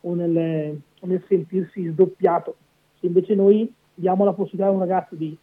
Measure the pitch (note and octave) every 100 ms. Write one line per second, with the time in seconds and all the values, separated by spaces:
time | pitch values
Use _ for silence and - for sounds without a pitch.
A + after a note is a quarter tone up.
0 | F3+ F3 E3+ E3 E3 D#3+ D3+ D3+ - _
1 | F3+ F3+ - F#3+ D#3+ F#3+ E3 - E3+ D#3
2 | F#3 - F#3 E3+ - - _ _ _ _
3 | F3+ F3 F#3 G#3 G3 G#3+ A#3 - _ -
4 | F3+ F#3 G3+ F#3 G3 F3 G3 G3 F3+ F#3
5 | F3+ D#3 D#3 D#3